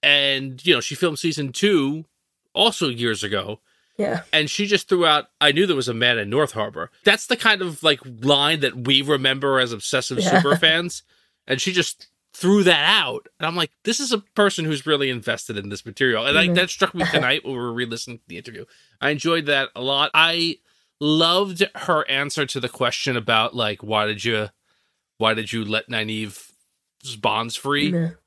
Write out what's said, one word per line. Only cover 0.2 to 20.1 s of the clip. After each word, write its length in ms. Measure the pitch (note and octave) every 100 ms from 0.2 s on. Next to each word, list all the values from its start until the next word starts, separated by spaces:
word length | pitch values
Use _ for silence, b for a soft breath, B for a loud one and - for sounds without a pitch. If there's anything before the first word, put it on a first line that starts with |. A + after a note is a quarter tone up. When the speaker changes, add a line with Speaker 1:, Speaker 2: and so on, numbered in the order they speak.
| C#3 C3+ C3+ B2+ D#3+
Speaker 1:
you 80 |
know, 80 | C#3
she 140 | - C#3+
filmed 240 | F3+ D3
season 340 | E3+ D#3 C#3
two 520 | B2 G3+ F#3 C#3 D3+ D#3+ _ _ _ _
also 360 | - A3 - D#3+
years 340 | A#2 A#2+ G#2
ago. 360 | G#2+ G2+ F#2+ G#2+ _ _ _ -
Speaker 2:
Yeah. 240 | G#3 E3+ -
Speaker 1:
And 160 | D#3 D3+
she 160 | - G3+
just 240 | G3+ -
threw 160 | F3+ E3+
out, 220 | D3+ - _
"I 120 | D3
knew 160 | C#3+ F#3+
there 80 | D3+
was 120 | A#2+
a 60 |
man 240 | A#2 A#2+ A#2
in 100 | G2+
North 260 | B2 D3+
Harbor." 360 | A2 G#2 D#2 E2+ _
That's 240 | - G3+ -
the 100 | A#3+
kind 240 | A#3 G#3
of, 220 | F3+ D3+
like, 160 | D#3+ C#3+ C3 A#2
line 400 | B2+ C#3+ D3 D#3+
that 260 | C3+ A2+ B2
we 160 | C3+
remember 560 | C#3 C#3+ C3 C3+ C#3 C3+
as 120 | B2
obsessive 460 | A#2 - C3 - C3
Speaker 2:
Yeah. 220 | F#3 F3+
Speaker 1:
super 160 | D#3 D3
fans. 460 | E3 D#3+ F3 - _ _ _ _ -
And 140 | C3
she 100 | F#3+
just 360 | F#3 - - - _ _
threw 300 | - F3+ G3+
that 260 | F#3 D#3+ D3+
out. 380 | G#3+ E3 C3 - _
And 60 | D#3
I'm 100 | F3
like, 140 | E3 _
"This 160 | - A3+
is 120 | C4+
a 60 | A#3
person 480 | - - G3+ - D#3+
who's 220 | D3 C#3+
really 240 | D3 C#3
invested 460 | B2+ G#2+ A2+ - G#2+
in 100 | G2
this 160 | G2+ -
material." 400 | G#2 C3 A2 A#2+
And, 100 | D3+
like, 120 | F3
Speaker 2:
Mm-hmm. 80 | F3
Speaker 1:
that 140 | F3+
struck 240 | - F#3 F3+
me 100 | E3
Speaker 2:
<laughs> 60 |
Speaker 1:
tonight 340 | D3+ B2 D3 -
when 80 |
we 60 | C3
were 120 | A#2+
re-listening 460 | A#2 A#2+ A2+ - A#2
to 60 | _
the 100 | E3+
interview. 280 | B2+ G#2+ - b b b
I 120 | C3
enjoyed 340 | D3 D#3+ E3 D3
that 240 | C#3+ C3+ -
a 60 |
lot. 260 | B2+ C#3 D3